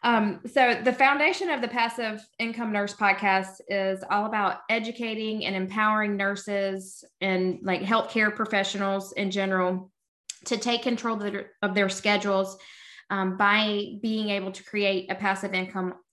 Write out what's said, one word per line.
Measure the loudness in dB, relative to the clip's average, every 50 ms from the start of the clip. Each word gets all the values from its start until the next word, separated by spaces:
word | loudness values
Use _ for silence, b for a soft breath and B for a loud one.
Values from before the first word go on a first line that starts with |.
Um, | 4 4 4 4 4 2 -2 -4 -10 -2
so | 4 4 6 6 4 2
the | 2 0 4
foundation | 6 6 4 6 4 2 2 2 0 -2 -2
of | -2 -2
the | -2 -4
Passive | -2 -2 -2 -2 -2 -4 -4 -4 -6 -8 -12 _ _ _
Income | -6 -4 -4 -4 -4 -2
Nurse | 0 -2 -2 -2 -2
podcast | 2 2 2 2 4 2 2 2 2 2 -2 -10 -18 -8 -4
is | -2 0 0 0 -2 -4 -4 -2
all | -2 0 0
about | 0 0 0 0 0 0 -2 -4 -2
educating | -2 -2 -2 -4 -6 -6 -6 -6 -4 -4 -4 -4 -4 -4 -4
and | -4 -2
empowering | -2 -4 -4 0 0 2 2 4 2 2 0 0
nurses | 0 0 -2 -2 -4 -6 -4 -2 -2 0 -2 -4 -6 -8 -12 -18 -20 -20 -20 _ _
and, | -2 0 2 2 2 0 -2 -2
like, | -2 -2 -2 0
healthcare | 0 2 2 2 2 0 0 2 2 2 2
professionals | 0 -4 0 0 0 0 0 -2 -2 -2 0 0 -2 -4 -6
in | -6 -4 -4 -2
general | 0 0 0 0 2 2 2 2 0 -2 -6 -10 _ _ _ _ _ _ _ _ -18 -14 -6
to | -4 -4 -2
take | 0 0 0 0 0
control | -2 -2 0 -2 -2 -2 -2
of | -4 -4
their, | -4 -6 -8 -10 _ _
of | -2 0 2
their | 2 2 2
schedules, | 0 -2 0 2 2 2 2 2 2 2 0 0 -4 B B B B B B B B B B B
um, | -4 -2 0 -2 2 4
by | 4 4 6 4 4 2 0 -2 -2 -4 -8 -6
being | -4 -2 -2 0 0 0
able | -2 -2 -2 -4 -8
to | -10 -14
create | -6 -2 0 2 2 2 0 -2 -4
a | -6
passive | -2 0 0 0 0 -2 -2 -2
income | -2 -2 -2 -4 -4 -4 -4 -6 -8 _ _